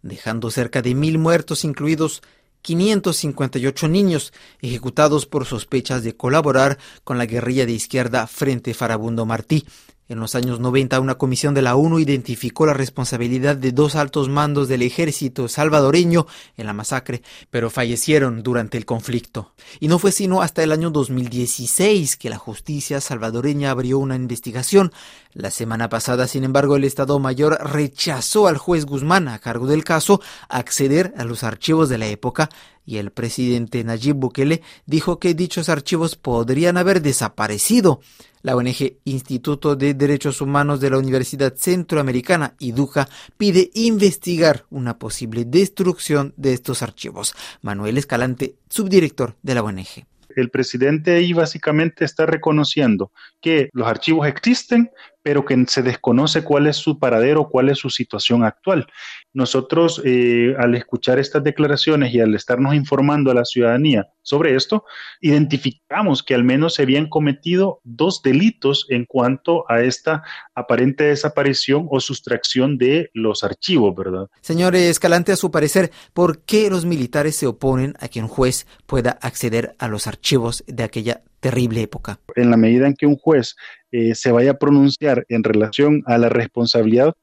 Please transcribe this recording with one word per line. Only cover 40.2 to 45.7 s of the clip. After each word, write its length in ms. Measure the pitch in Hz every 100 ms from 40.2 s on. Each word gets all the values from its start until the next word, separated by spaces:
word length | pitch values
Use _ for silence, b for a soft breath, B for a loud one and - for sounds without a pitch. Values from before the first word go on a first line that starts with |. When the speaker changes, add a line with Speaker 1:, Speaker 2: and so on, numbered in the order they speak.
| 147 131
Speaker 1:
Humanos 360 | 139 143 143 143
de 120 | 135
la 80 | 131
Universidad 560 | 135 131 123 139 135 127
Centroamericana, 1000 | - 180 165 156 139 127 123 175 143 _
iduca, 500 | 127 117 135 - 135 B B _
pide 320 | 208 185 180
investigar 960 | 214 226 220 196 - - 170 160 139 _
una 300 | 143 120 117
posible 480 | 110 - 117 113 117
destrucción 880 | 147 190